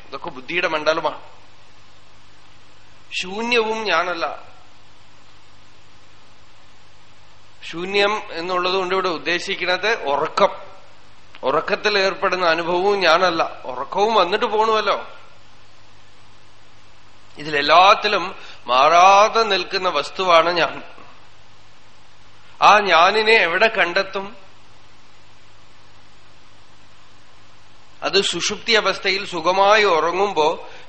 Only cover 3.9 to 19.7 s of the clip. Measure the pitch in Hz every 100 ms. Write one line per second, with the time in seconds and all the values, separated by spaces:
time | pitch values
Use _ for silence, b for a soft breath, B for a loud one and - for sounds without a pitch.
3.9 | 165 180 170 151 - - - - - -
4.9 | - - - - - - - - - -
5.9 | - - - - - - - - - -
6.9 | - - - - - - - - 165 185
7.9 | 202 202 214 - 165 175 180 180 190 180
8.9 | 190 180 151 151 170 185 185 175 180 202
9.9 | 233 135 139 156 - 196 - - - -
10.9 | - - - - - 127 151 - 202 214
11.9 | 202 190 175 190 180 175 160 165 180 196
12.9 | 202 175 165 185 165 139 - - 127 139
13.9 | 185 214 220 175 214 226 214 220 220 202
14.9 | 131 - - - - - - - - -
15.9 | - - - - - - - - - -
16.9 | - - - - - 151 147 143 165 190
17.9 | 220 208 202 185 190 B B - 123 147
18.9 | 170 190 196 214 214 220 190 175